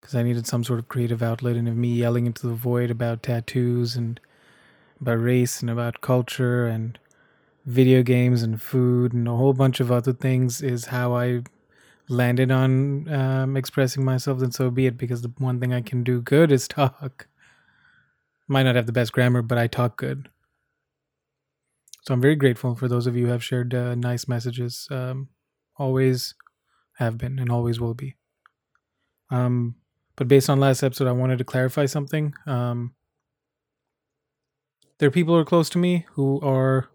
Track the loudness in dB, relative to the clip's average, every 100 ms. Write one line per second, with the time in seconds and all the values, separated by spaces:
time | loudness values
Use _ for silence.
0 | -4 -2 0 0 -2 -4 -2 -4 -4 -4
1 | -2 -2 -2 -2 -2 -2 -2 -2 -2 0
2 | 0 0 -2 -4 -6 -4 -2 -2 -2 -2
3 | -4 -4 -4 -4 -2 -2 0 0 -2 -4
4 | -6 -8 _ _ _ _ _ _ _ _
5 | -2 0 2 2 2 -2 -4 -4 -4 -6
6 | 0 0 0 -2 -2 0 0 -2 -6 -10
7 | _ _ _ _ _ _ -4 4 6 6
8 | 6 4 4 2 0 -4 -2 0 2 2
9 | 2 0 -2 2 2 4 2 2 2 2
10 | 0 -2 0 2 0 -2 -4 -4 -6 -4
11 | -2 0 0 -2 -6 _ _ _ _ _
12 | _ 0 2 4 4 4 4 2 0 -4
13 | -4 -2 -2 -2 -2 -2 -4 0 0 0
14 | 0 0 -2 -2 -2 -2 -2 2 0 -2
15 | -6 -6 -8 -6 -4 -2 -2 -2 -4 -4
16 | -2 -2 2 4 6 4 0 0 -2 -2
17 | -14 _ -20 _ _ _ _ _ _ _
18 | _ _ _ _ _ 2 4 2 2 -2
19 | 0 2 2 2 0 0 0 0 -2 -2
20 | -8 -8 -12 _ _ _ _ _ _ _
21 | _ _ _ _ _ _ _ _ _ -20
22 | -4 2 4 4 2 2 -4 -4 -2 0
23 | 0 0 0 -2 -4 -4 -2 -2 -4 -4
24 | -4 -4 -4 -4 -4 -6 -8 -8 -10 -8
25 | -8 -8 -12 _ _ _ _ _ -2 2
26 | 2 2 -4 -14 _ _ _ _ _ _
27 | -2 -2 -8 -4 -2 0 0 -2 -4 -6
28 | -10 -14 _ _ _ _ _ _ _ _
29 | _ _ _ -2 0 0 -2 -6 _ _
30 | _ -8 4 4 6 2 4 2 0 0
31 | -2 0 0 -2 -2 -2 -2 0 -2 -2
32 | -4 -4 -4 -8 -6 -4 -4 -4 -8 _
33 | _ _ _ _ _ _ _ _ _ _
34 | _ _ _ _ _ _ _ _ _ _
35 | 2 2 4 4 4 2 2 0 2 0
36 | -2 -2 -2 0 0 2 2 0 -2